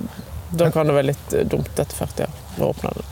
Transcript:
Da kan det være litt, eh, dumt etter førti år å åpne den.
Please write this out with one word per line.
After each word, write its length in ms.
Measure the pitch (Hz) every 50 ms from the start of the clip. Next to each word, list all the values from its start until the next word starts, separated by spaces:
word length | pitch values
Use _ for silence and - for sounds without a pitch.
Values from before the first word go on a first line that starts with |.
| - - - - - - - - - -
Da 160 | 170 165 170 160
kan 160 | - 160 151
det 120 | 151 143
være 100 | 143 135 139 143
litt, 200 | - - - 139
eh, 120 | - -
dumt 240 | - 147 - 123 -
etter 240 | - - 147 - -
førti 300 | - 170 - - - -
år 100 | - - - - - - -
å 80 | 151 - -
åpne 180 | - - - -
den. 100 | - - -